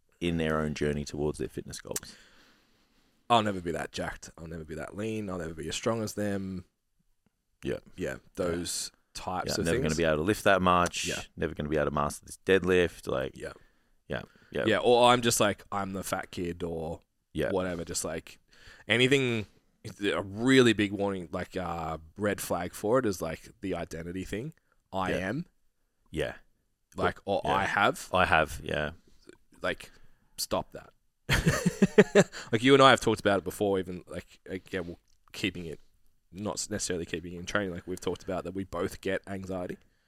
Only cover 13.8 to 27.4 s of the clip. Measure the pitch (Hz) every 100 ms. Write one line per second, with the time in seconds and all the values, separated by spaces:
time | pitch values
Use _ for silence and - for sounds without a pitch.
13.8 | _ _ - 65 - _ - 76 107 98
14.8 | 117 120 120 123 120 - 104 98 - 101
15.8 | 98 95 - 92 - - 87 85 87 82
16.8 | 80 82 _ _ _ 76 69 92 92 85
17.8 | 82 82 87 82 - - _ - - -
18.8 | - 113 127 139 131 113 101 _ _ _
19.8 | 117 - 101 80 95 101 123 131 120 104
20.8 | 101 98 101 95 85 90 90 92 87 85
21.8 | 80 78 80 - 101 98 - 90 87 -
22.8 | 104 131 117 92 80 80 - - 98 85
23.8 | 85 80 85 92 92 101 143 - _ _
24.8 | _ 95 92 78 95 135 180 _ _ _
25.8 | _ _ _ 76 65 - _ _ _ _
26.8 | _ - 90 - - 95